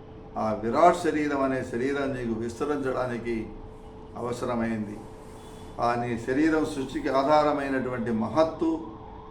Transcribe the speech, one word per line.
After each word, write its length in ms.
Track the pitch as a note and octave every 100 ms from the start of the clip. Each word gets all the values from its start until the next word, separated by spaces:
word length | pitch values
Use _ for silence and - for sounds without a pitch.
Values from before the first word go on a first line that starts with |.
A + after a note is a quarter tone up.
| - - - -
ఆ 220 | A2 G#2+
విరాట్ 320 | A2+ C#3 F3 E3+
శరీరం 460 | D#3 D3+ D3 C#3
అనే 200 | C3+ C3
శరీరం 520 | - A#2 C#3 C#3+ C3
నీకు 260 | B2 A#2 A2
విస్తరించడానికి 1080 | A#2 A2+ D3 C#3+ C3 B2+ B2+ A#2 A#2 A2 - - - - - - - G#2+
అవసరమైంది. 840 | A#2+ A#2+ B2 A#2 A2+ A2 G2+ G#2 - - - - - - - -
ఆ 140 | A#2+
నీ 240 | A#2+ A#2+ A2+
శరీరం 460 | C3 C3+ D#3+ D#3
సృష్టికి 440 | C#3+ C3+ C3 D#3 C3+
ఆధారమైనటువంటి 1040 | C3+ C#3 D3+ D3 C#3+ C#3 C3 B2 A#2+ A2+
మహత్తు 680 | A2 G#2 D3+ D#3+ - E3 D#3+ - - - - -